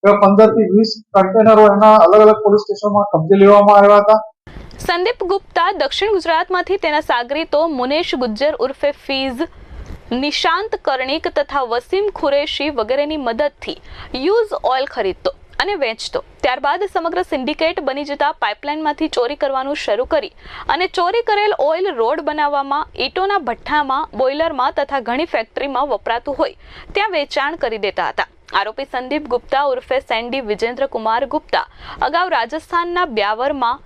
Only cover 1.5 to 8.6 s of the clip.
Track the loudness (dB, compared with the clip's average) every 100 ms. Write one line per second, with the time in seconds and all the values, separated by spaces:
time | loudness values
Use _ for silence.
1.5 | 8 8 8 8 8 8 8 8 6 4
2.5 | 2 0 -4 0 0 0 -2 2 6 8
3.5 | 8 8 8 8 6 6 4 2 _ -20
4.5 | -20 -20 -12 -4 -2 -2 -2 -4 -4 -2
5.5 | -2 0 0 -4 -2 -2 -2 0 -2 0
6.5 | -4 -2 -2 -2 -2 -2 -4 -2 -6 -2
7.5 | 0 0 -2 -2 -2 -2 -4 -4 -2 -2
8.5 | -2